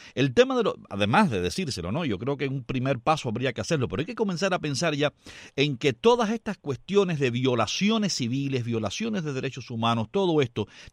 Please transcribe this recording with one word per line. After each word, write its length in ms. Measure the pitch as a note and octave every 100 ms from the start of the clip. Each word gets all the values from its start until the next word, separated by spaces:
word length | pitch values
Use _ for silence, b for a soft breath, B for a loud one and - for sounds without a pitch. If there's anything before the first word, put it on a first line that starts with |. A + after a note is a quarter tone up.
| B -
El 180 | C#3
tema 220 | B2 C4 B3+
de 80 |
lo-, 140 | F#3+ - -
además 400 | G2 G2+ C#3 G3+
de 120 | G#2
decírselo, 500 | F2 - F3 G2 E2
¿no? 140 | A2+ E3
Yo 120 | F#2+
creo 200 | A#2+ C#3
que 100 | C#3
un 160 | C#3
primer 360 | A#2+ C3 C3 C3
paso 300 | - D#3 B2+
habría 240 | G#2+ B2+
que 80 | A#2
hacerlo, 260 | G#2 D#3+ A2
pero 120 | F#2+
hay 60 | F3
que 100 | A#3+
comenzar 380 | G#3+ E3+ F#3+
a 60 | F3+
pensar 360 | D#3+ C3 E3+ D3
ya 180 | D3 - B B B -
en 220 | C#3+ C3
que 160 | D3
todas 380 | A#2+ A3+ A#3+ G#3
estas 260 | A3+ - F#3+
cuestiones 600 | C#3+ B2 - G3 F#3+ D#3
de 100 | C3+
violaciones 840 | A#2+ B2+ B2 G#2+ - G3 A3+ G3+
civiles, 500 | - A#2+ C3 C#3 C3
violaciones 600 | A#2+ A2+ G#2+ - A3+ G#3
de 100 | D#3
derechos 360 | C3 C3 C3 -
humanos, 380 | A#2 A2+ A#2 A2
todo 320 | G3 F#3+ D#3
esto 260 | C3+ - G2+ B B